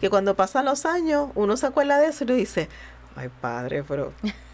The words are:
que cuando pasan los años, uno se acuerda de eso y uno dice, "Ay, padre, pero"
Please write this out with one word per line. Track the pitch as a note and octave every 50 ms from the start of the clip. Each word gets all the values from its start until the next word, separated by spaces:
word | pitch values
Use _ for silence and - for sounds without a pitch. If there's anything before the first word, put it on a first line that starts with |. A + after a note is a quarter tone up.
que | - F#3+
cuando | G#3 G3 G3 G3+ F#3+
pasan | - F#3+ F#3+ - C4+ C#4+
los | C4+ C#4+ C#4 -
años, | D#4+ E4+ F4+ E4 D#4+ D4+ D4 C#4+ C4+ -
uno | - G#3 G3 G#3+
se | B3+ -
acuerda | C4+ C4+ D4+ C#4 C#4+ C#4+ C#4+
de | D4+ D#4+
eso | D4 - C#4
y |
uno | A#3 B3+
dice, | B3+ G3+ - - F3 D#3 - - - - - - - - - -
"Ay, | C3 C3 B2+ - -
padre, | - A#2+ A#2 A#2+ B2 B2 - C#3+ C#3+
pero" | - C#3+ C#3+ C#3+ C3 - - - G#3 - - - -